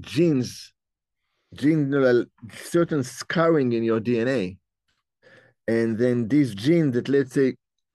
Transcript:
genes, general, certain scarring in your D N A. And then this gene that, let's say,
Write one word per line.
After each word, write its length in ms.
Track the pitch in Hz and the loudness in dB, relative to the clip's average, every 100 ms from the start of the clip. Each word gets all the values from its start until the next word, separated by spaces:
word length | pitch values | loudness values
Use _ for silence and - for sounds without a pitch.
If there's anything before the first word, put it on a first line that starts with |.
genes, 720 | - 120 170 139 110 92 - _ _ _ _ _ _ _ _ | -8 0 2 2 -2 -8 -20 _ _ _ _ _ _ _ _
general, 720 | 92 139 160 139 143 131 123 - _ 113 | -4 0 0 0 2 4 4 0 _ -20
certain 480 | - - 214 - 156 | -18 -4 0 0 -2
scarring 720 | 127 - - 175 165 160 131 | -4 -8 -6 0 2 2 2
in 100 | 117 | 0
your 180 | 113 113 | 0 0
D 200 | 107 120 | 0 -2
N 80 | 120 | 0
A. 280 | 131 90 95 _ _ _ _ _ _ _ - _ _ - | -2 -4 -8 _ _ _ _ _ _ _ -20 _ _ -4
And 300 | 113 113 110 | -2 0 0
then 300 | 123 120 113 | 0 0 0
this 260 | 147 135 | 2 0
gene 360 | 101 117 170 156 | -2 0 2 2
that, 160 | 120 - | 0 0
let's 240 | 139 135 | 0 0
say, 240 | 143 135 - _ _ _ | 0 0 -2 _ _ _